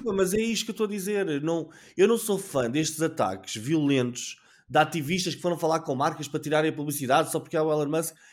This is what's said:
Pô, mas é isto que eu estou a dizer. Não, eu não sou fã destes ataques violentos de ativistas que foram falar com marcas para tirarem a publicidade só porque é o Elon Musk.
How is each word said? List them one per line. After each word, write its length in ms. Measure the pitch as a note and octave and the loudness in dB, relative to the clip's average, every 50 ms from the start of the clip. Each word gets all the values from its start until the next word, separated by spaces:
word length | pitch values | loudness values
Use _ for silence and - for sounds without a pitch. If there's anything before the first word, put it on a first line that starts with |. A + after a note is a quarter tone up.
| - | -4
Pô, 80 | A3+ | -2
mas 220 | G3+ G3 F#3+ F3 F#3+ | 2 2 2 2 2
é 80 | A3 | 0
isto 240 | A3 A#3 A3 - - | 2 0 0 -2 -2
que 60 | - | -6
eu 20 | G#3 | -2
estou 120 | - A3 | -2 -2
a 40 | G3+ | -2
dizer. 520 | G#3 G3+ F3+ G#3 G#3+ G3 F#3+ E3 D3 C#3+ | -2 -4 -2 -2 0 0 0 0 -2 -2
Não, 280 | D3 D#3+ E3+ E3 D#3 - - - - - - | 0 0 0 -2 -2 -6 -12 -20 -20 -10 2
eu 140 | - F#3+ A3 | 4 4 6
não 80 | A#3 | 6
sou 200 | A3 - - G3+ | 2 2 0 -2
fã 320 | F#3+ - - - C3+ B2 A#2 | -2 -2 -2 0 0 0 2
destes 320 | B2 D3+ D#3+ D#3 - - | 0 0 0 0 -2 -2
ataques 540 | D#3+ D#3 D#3+ - A2+ F#2+ F#2+ F#2+ - - - | -2 -2 0 0 0 0 -2 -6 -8 -10 -10
violentos 800 | A2 G#2+ C3 E3 D#3+ D3 C#3+ C#3 C3 B2 B2 A#2+ - - - - - _ _ - _ _ | -8 -4 0 0 2 2 2 2 2 2 0 -2 -6 -10 -12 -12 -16 _ _ -20 _ _
de 100 | - B2+ | 0 2
ativistas 560 | D3 D3+ C#3+ D#3+ E3 C#3 C#3 F3+ F3+ - F3 - | 2 2 2 0 -4 -4 -2 -2 -2 -2 -4 -6
que 80 | - | -4
foram 160 | - F3 E3+ | -2 -2 -2
falar 220 | E3 E3 D#3 D#3+ D#3+ | 0 0 0 0 0
com 160 | D#3+ D3+ C3+ | 0 -4 -2
marcas 320 | B2+ C#3+ E3 D3+ D3 D3 | 0 0 0 -2 -4 -8
para 140 | - - D3+ | -6 -6 -6
tirarem 300 | D#3 D3 D#3 D3+ D#3 D#3+ | -2 0 2 2 2 2
a 40 | D3+ | 0
publicidade 560 | D3+ D3 D3+ C#3+ D3 C#3 A#2+ C3+ D#3+ D#3 - | -2 -4 -4 -4 -4 0 4 4 4 4 2
só 80 | - D3+ | -2 -4
porque 160 | C3+ - - | -4 -2 -2
é 60 | D#3 | 0
o 100 | D#3 D#3+ | 2 2
Elon 160 | D3+ D3+ D3 | 2 2 0
Musk. 260 | C#3+ D#3 D#3+ D#3+ - - _ - - | 0 0 -2 -2 -4 -8 _ -20 -20